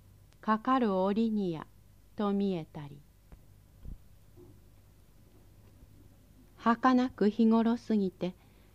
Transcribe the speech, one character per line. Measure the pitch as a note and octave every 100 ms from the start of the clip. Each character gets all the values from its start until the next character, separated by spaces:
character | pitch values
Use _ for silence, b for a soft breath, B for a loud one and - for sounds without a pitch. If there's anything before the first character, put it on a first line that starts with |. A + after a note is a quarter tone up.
| - - - -
か | - A3
か | B3+ C4
る | A3+ F#3
折 | F#3+ G#3 A3+
に | G#3+ F#3
や、 | D#3+ - - - - - -
と | G3+
見 | G3+ G3+ F3
え | D#3
た | D#3+ C#3+
り。 | C#3+ - - - - - - - - - - - - - - - - - - - - - - - - - - - - - - - - - - - -
儚 | A3+ A3+ C4 B3+ B3+
く | - G#3
日 | G3+ A3+
頃 | A3+ A3+ A#3+
す | - G#3+
ぎ | F#3+
て、 | - F3+ - b b b